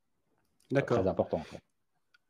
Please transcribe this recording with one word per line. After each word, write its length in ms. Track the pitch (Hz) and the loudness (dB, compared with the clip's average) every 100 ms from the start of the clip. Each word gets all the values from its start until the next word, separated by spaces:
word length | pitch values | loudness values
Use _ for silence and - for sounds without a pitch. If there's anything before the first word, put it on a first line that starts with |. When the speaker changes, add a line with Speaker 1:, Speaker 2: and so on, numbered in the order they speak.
| _ _ _ _ _ _ - | _ _ _ _ _ _ -4
Speaker 1:
D'accord. 300 | 139 139 117 | 0 2 2
Speaker 2:
très 80 | 92 | 2
important, 320 | 90 - 85 78 | 0 0 -4 -6
quoi. 80 | 87 - _ _ _ _ _ | -16 -20 _ _ _ _ _